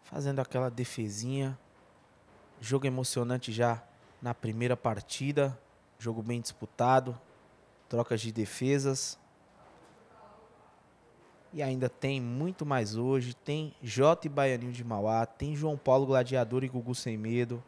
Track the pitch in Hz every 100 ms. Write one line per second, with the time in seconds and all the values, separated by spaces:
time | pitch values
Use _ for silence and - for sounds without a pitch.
0 | - 147 139 139 127 127 127 117 123 -
1 | 107 101 120 135 135 131 - _ - -
2 | _ _ _ - - - 113 135 135 127
3 | 127 - 120 123 123 110 120 117 - -
4 | - - 120 120 110 110 120 123 120 104
5 | - - 135 143 139 123 - _ _ _
6 | 117 113 110 120 113 - 113 - 120 131
7 | 127 120 - - - - _ _ _ 117
8 | 117 117 113 110 104 - 127 139 139 135
9 | - - _ _ _ - - - - -
10 | - - - 214 220 - - - _ _
11 | _ _ - - - 156 139 131 127 -
12 | 135 139 120 123 165 185 147 135 107 110
13 | 123 135 123 120 - 147 156 - 120 110
14 | 143 165 160 143 139 127 123 120 120 107
15 | 107 113 113 - 143 151 156 143 - 131
16 | 135 135 123 131 117 127 131 127 120 123
17 | - 110 110 120 120 120